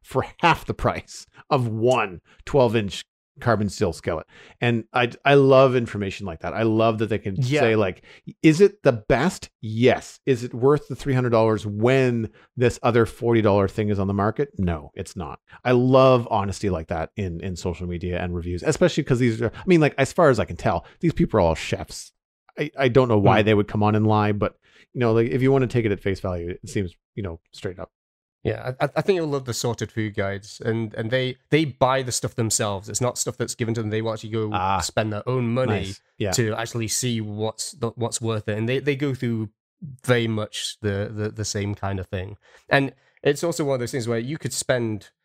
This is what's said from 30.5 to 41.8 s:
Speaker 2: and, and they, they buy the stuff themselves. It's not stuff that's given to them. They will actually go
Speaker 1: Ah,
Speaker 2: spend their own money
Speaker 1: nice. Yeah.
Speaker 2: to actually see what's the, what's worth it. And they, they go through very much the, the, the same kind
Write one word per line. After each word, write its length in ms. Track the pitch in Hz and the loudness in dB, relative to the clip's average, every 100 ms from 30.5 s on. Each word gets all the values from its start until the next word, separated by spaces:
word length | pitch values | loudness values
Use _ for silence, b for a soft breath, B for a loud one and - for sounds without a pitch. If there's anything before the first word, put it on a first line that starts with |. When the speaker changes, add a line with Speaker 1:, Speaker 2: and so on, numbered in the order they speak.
| - | -8
Speaker 2:
and, 320 | 117 113 110 113 | -4 -2 -4 -6
and 160 | 110 | -4
they, 260 | 131 127 127 - | -2 -2 -6 0
they 140 | 151 151 | 0 0
buy 360 | - 127 135 | 0 0 0
the 100 | 127 | -2
stuff 220 | - 123 | -6 -6
themselves. 560 | - 110 - 107 98 104 | -4 -2 0 -2 -6 -8
It's 120 | 104 | -4
not 160 | 123 - | -4 -4
stuff 180 | - - | -8 -6
that's 160 | 113 | -8
given 220 | - 113 113 | -4 -4 -2
to 60 | |
them. 100 | 107 | -2
They 100 | 110 | -4
will 120 | 113 | -4
actually 160 | 107 107 | -6 -6
go 200 | 110 107 | -4 -2
Speaker 1:
Ah, 260 | 92 95 95 | -2 0 -2
Speaker 2:
spend 340 | - - 110 | -2 -2 -2
their 140 | 104 123 | -4 -4
own 240 | 127 117 | -2 0
money 180 | 123 127 | 0 0
Speaker 1:
nice. 300 | 101 98 101 _ - | -2 -4 -12 _ -4
Yeah. 140 | 101 | -2
Speaker 2:
to 240 | 92 110 110 | 0 0 -2
actually 320 | 117 120 110 | -6 -4 -4
see 340 | - 127 113 | -2 -2 -4
what's 520 | 107 104 110 - - | -4 -4 -6 -6 -12
the, 180 | - 117 | -6 -6
what's 300 | - 113 - | -4 -6 -4
worth 260 | 113 110 110 | -4 -4 -4
it. 100 | 104 | -2
And 100 | 113 | -2
they, 120 | 131 | -2
they 160 | 139 135 | -2 -2
go 180 | 143 | -2
through 360 | 127 120 113 107 _ _ _ 151 127 | -2 -2 -2 -6 _ _ _ -18 -10
very 240 | - 120 113 | 0 2 2
much 500 | 110 - - - - | -2 -6 -8 -10 -6
the, 300 | 104 98 104 | -4 -2 -4
the, 160 | 104 107 | -6 -6
the 160 | 110 104 | -6 -6
same 300 | 107 101 | -4 -4
kind 240 | 101 | -6